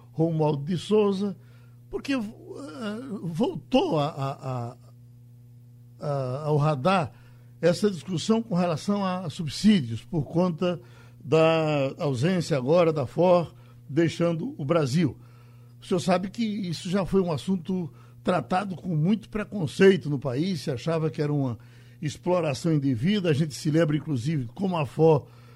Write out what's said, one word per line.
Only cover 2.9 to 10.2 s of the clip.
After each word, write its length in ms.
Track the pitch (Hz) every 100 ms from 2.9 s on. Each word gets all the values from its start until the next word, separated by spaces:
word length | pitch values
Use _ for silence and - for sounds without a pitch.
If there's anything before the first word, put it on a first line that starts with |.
| 214 269 196
voltou 760 | 165 165 262 - - 254 349 156
a, 120 | 143
a, 220 | 156 139
a, 460 | 135 135 127 120 127 - - - - - - - - - - - -
a, 420 | 151 139 127 135 151
ao 120 | 151
radar 560 | 151 143 160 190 127 - - - - -
essa 280 | 165 175 208
discussão 540 | 175 - 165 - 226
com 120 | 226 175
relação 480 | 175 147 - 202
a 260 | 190 185 175
subsídios, 760 | - 156 - 208 202 117 113 -
por 180 | 165